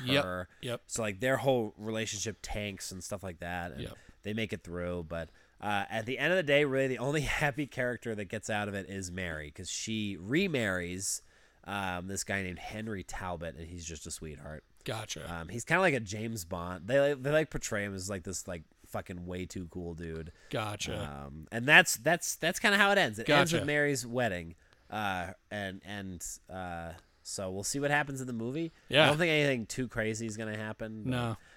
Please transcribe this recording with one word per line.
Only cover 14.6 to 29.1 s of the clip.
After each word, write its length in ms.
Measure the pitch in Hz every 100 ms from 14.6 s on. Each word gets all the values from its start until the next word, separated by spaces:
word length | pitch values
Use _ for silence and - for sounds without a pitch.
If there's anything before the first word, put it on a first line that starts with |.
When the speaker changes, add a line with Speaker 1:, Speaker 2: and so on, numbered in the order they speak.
| - -
Speaker 1:
Gotcha. 480 | - 113 107 - 78
Speaker 2:
Um, 160 | 85 82
he's 160 | 117
kinda 160 | - 170
like 140 | 185
a 60 | 131
James 440 | 104 107 113 110
Bond. 440 | 85 90 87 90 95
They, 260 | 139 143
they, 160 | 139 135
like, 180 | 156 160
portray 340 | - - 107
him 100 | 101
as, 160 | 98 92
like, 140 | 98
this, 220 | 98 90 -
like, 160 | 87 - _ -
fucking 380 | 107 - 90 87
way 180 | 90 90
too 200 | 98 85
cool 220 | 92 85
dude. 360 | 82 82 80 80 - -
Speaker 1:
Gotcha. 600 | 123 107 104 - 104 76 69 69
Speaker 2:
Um, 220 | 78 76
and 160 | 117 127
that's, 300 | 165 180 107
that's, 400 | 156 175 - -
that's 240 | 160 -
kinda 160 | 214 202
how 160 | 202
it 60 | 196
ends. 200 | 143 104
It 100 | 131
ends 220 | 143 143
with 100 | 165
Speaker 1:
Gotcha. 40 | -
Speaker 2:
Mary's 400 | 147 147 135 120
wedding. 480 | 123 117 90 82 - _ _ -
Uh, 420 | 107 104 92 87 - -
and, 300 | 104 98 95
and, 400 | 92 101 95 87 - - -
uh, 440 | 92 90 85 82 82 - _
so 280 | - - 95
we'll 140 | 95
see 160 | 101 143
what 100 | 143
happens 300 | 147 143 135
in 60 | 127
the 40 |
movie. 380 | 113 117 147 165 - -
Speaker 1:
Yeah. 160 | 131
Speaker 2:
I 20 |
don't 120 | 147